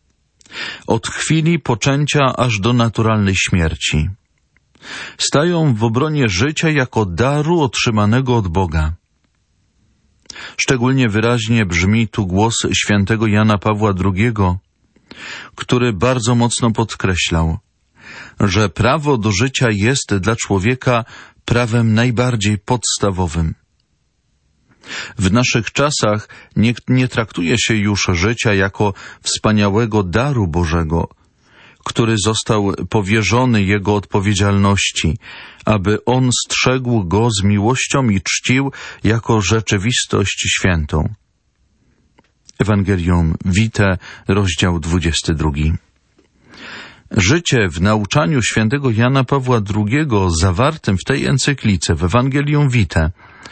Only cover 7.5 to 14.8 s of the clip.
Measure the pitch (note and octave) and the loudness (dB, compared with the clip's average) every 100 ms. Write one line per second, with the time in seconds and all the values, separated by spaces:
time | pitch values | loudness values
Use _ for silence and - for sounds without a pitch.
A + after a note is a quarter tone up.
7.5 | F3 C3 - B2+ G#2+ G#2 A#2+ B2+ A#2+ F#2 | 2 0 0 0 2 2 2 2 0 0
8.5 | E2 F2+ D#2+ D#2 E2+ _ _ _ _ _ | 0 0 0 -2 -4 _ _ _ _ _
9.5 | _ _ _ _ _ _ _ - - - | _ _ _ _ _ _ _ -20 -18 -12
10.5 | - - C3 B2 C3+ A#2+ G#2 A2+ A#2+ A2 | -4 -2 2 2 2 2 2 0 0 2
11.5 | A#2+ F#2+ E2 F#2 A2 A2 - F#2+ F#2 A2+ | 0 2 0 2 2 0 -2 0 2 2
12.5 | A2+ - - - G#2 G2 A2 A2+ G#2 A2 | 0 -2 -2 0 0 2 0 2 2 2
13.5 | G2+ G#2+ G#2 G#2+ F#2 F#2 F#2 A#2+ G2+ F#2+ | 2 0 0 0 0 0 0 0 0 0
14.5 | F2+ - _ | -2 -8 _